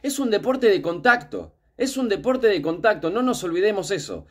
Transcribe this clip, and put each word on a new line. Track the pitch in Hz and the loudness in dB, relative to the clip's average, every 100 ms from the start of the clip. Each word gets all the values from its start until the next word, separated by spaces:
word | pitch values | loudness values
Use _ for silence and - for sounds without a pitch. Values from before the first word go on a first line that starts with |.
es | 277 262 | -6 -4
un | 254 | 0
deporte | 208 240 262 233 | 0 0 2 4
de | 190 | 2
contacto. | 165 170 240 240 - 95 78 _ _ - | 0 0 2 2 -2 -10 -10 _ _ -6
Es | 262 262 | -4 -2
un | 240 | -2
deporte | 196 220 254 233 | 0 0 2 4
de | 185 | 2
contacto, | 151 170 220 160 160 | 0 0 0 2 0
no | 214 | 0
nos | 254 233 | 0 -2
olvidemos | 180 170 208 196 160 | -2 0 2 0 -2
eso, | 190 120 85 76 | -4 -6 -10 -14